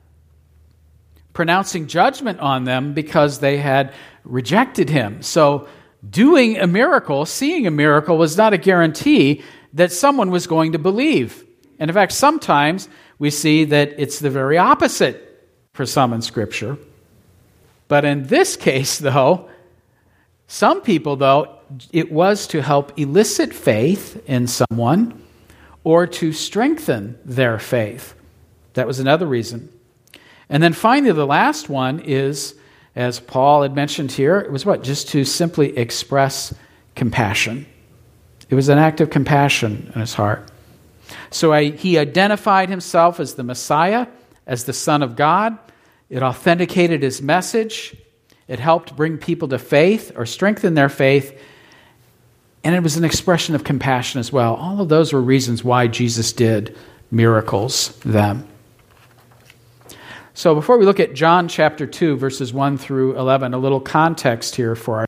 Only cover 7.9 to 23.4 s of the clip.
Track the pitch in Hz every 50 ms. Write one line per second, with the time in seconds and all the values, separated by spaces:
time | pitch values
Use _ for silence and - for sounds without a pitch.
7.9 | 147 151 151 - 165 156 165 156 151 196 220 220 202 170 - 190 185 175 165 156
8.9 | 156 - - 294 302 220 139 139 151 - - - - - _ _ 143 151 180 170
9.9 | 180 - 277 285 285 262 202 180 180 175 - - 160 160 160 160 160 160 147 190
10.9 | 196 233 285 320 254 151 117 101 - - - _ _ _ _ _ _ - 156 160
11.9 | 170 208 190 175 - - 262 285 320 302 - - 156 143 143 151 180 190 - -
12.9 | - - _ _ _ _ 143 147 147 - - 151 151 160 156 147 151 147 143 147
13.9 | - - 143 - - - 147 139 131 139 131 135 151 170 190 247 294 - 349 254
14.9 | - - 180 131 - - - - - _ _ _ _ _ _ _ _ - 131 117
15.9 | - 147 131 120 117 113 113 - - 123 104 104 - - 107 113 147 - - -
16.9 | _ _ _ _ _ _ _ _ _ _ _ _ _ _ _ _ _ _ _ -
17.9 | 147 143 147 147 143 143 135 135 240 349 - - - - - 160 131 131 139 -
18.9 | - - 147 135 131 143 127 143 185 180 - - - - _ _ _ _ _ _
19.9 | _ _ _ _ _ _ _ _ _ _ _ _ - - 202 247 339 392 - 240
20.9 | 180 151 - 147 139 131 139 135 135 147 175 - - - _ - 135 123 - -
21.9 | - 160 165 - 160 156 180 196 208 202 - - - 151 135 147 143 143 139 -
22.9 | - 160 143 139 147 196 226 - - -